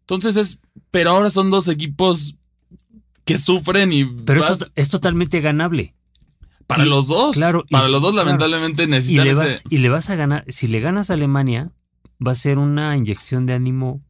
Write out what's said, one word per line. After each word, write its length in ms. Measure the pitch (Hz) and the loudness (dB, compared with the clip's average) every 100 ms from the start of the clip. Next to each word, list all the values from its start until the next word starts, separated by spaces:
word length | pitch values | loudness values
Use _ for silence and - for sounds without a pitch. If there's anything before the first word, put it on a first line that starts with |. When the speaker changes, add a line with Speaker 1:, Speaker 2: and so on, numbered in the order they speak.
Speaker 1:
Entonces 360 | - 185 214 208 | -6 -4 0 0
es, 220 | 208 - _ - _ | 0 -4 _ -20 _
pero 200 | 180 170 | 0 2
ahora 180 | 185 208 | 4 2
son 220 | 190 190 | 2 2
dos 180 | 196 170 | 2 0
equipos 680 | 156 147 143 185 180 147 - _ _ _ - _ - _ _ - | -4 -6 -2 0 0 -4 -10 _ _ _ -20 _ -20 _ _ -4
que 100 | 127 | -2
sufren 560 | 139 185 156 190 196 | 2 0 2 0 2
y 140 | 151 135 | 2 0
Speaker 2:
Pero 340 | 120 113 143 | -4 0 2
Speaker 1:
vas 120 | 156 | 2
Speaker 2:
esto 200 | 185 - | 0 -4
es 140 | - 143 | -2 -2
totalmente 540 | 190 185 170 170 180 | 0 -2 0 0 0
ganable. 500 | 151 147 160 160 82 _ _ _ _ _ - _ _ | 0 0 0 -2 -6 _ _ _ _ _ -20 _ _
Speaker 1:
para 180 | 135 | 2
Speaker 2:
Y 40 | 143 | 2
Speaker 1:
los 180 | 143 135 | 2 2
dos. 280 | 165 277 196 | 2 2 2
Speaker 2:
claro, 280 | 165 170 - | 2 0 2
y 40 | |
Speaker 1:
Para 160 | 139 131 | 2 2
los 120 | 139 | 2
dos, 100 | 165 | 2
Speaker 2:
claro. 140 | 208 165 | 2 2
Speaker 1:
lamentablemente, 580 | 143 156 165 160 156 | 2 0 0 -2 -2
Speaker 2:
Y 20 | 165 | 0
Speaker 1:
necesitan 360 | 135 127 139 | 0 2 2
Speaker 2:
le 60 | 143 | 4
Speaker 1:
ese 80 | 139 | 2
Speaker 2:
vas, 220 | 151 120 - | 0 -2 -2
y 80 | 156 | 0
le 100 | 123 | 2
vas 180 | 143 165 | 0 -2
a 60 | 185 | -2
ganar. 280 | 147 147 - | -2 -2 -6
Si 180 | 127 120 | -6 -4
le 140 | 110 | -2
ganas 300 | 131 190 190 | -2 -4 -4
a 40 | |
Alemania, 560 | 170 143 139 135 117 160 _ _ _ - _ 123 | -2 0 0 0 -2 -6 _ _ _ -20 _ -4
va 60 | |
a 20 | |
ser 240 | 123 143 139 | -2 0 0
una 360 | 143 147 151 143 | 0 0 -2 -2
inyección 480 | 107 98 - 127 127 | -2 -4 -4 -4 -2
de 60 | |
ánimo 480 | 127 127 131 131 139 - | -2 -2 -4 -4 -8 -14